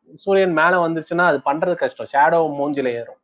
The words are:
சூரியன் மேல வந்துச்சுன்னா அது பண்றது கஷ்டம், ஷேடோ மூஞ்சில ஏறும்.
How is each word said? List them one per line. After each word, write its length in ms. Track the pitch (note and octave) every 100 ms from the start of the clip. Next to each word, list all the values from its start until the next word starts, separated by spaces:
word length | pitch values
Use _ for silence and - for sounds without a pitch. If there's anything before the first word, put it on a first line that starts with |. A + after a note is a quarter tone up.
| _
சூரியன் 380 | D3+ G3 G3 F#3
மேல 360 | D#3 E3+ F3+ E3
வந்துச்சுன்னா 360 | E3 D3+ E3+
அது 160 | F3 C#3+
பண்றது 300 | C#3+ D#3 F3+
கஷ்டம், 320 | E3+ B2+ - A2+
ஷேடோ 240 | C#3 D#3 E3+
மூஞ்சில 500 | D#3 C#3+ C#3+ C#3 C3
ஏறும். 320 | A#2 A2+ -